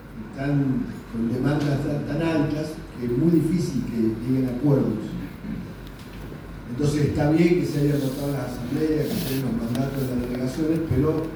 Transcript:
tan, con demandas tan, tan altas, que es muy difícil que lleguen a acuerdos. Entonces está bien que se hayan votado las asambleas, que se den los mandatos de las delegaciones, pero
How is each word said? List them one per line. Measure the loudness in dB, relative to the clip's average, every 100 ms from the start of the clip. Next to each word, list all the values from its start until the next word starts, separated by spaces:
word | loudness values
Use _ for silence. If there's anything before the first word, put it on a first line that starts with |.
| -14 -12 -10 -4
tan, | 0 2 2 0 -2 -8 -8
con | -4 -2
demandas | 0 2 2 2 0 0
tan, | -2 -2
tan | 0
altas, | 2 2 2 0 -4 -8 -12 -6
que | -2
es | 4
muy | 6
difícil | 6 4 2 0 -2 -2
que | 0 0 0 0
lleguen | 2 0
a | 2
acuerdos. | 4 4 2 -2 -4 -8 -8 -10 -8 -8 -8 -12 -14 -14 -14 -12 -12 -12 -12 -12 -8
Entonces | -2 0 2 2
está | 2 4
bien | 6 6 4
que | 2
se | 2
hayan | 2 2
votado | 0 -2 -2
las | -2 -4
asambleas, | -6 -4 0 0 0 0
que |
se | -2 -2 0
den | 0
los |
mandatos | -2 -2 -2 0 0
de | -2 -2
las | -2
delegaciones, | -2 -2 0 0 0 2
pero | 2 2 0 -2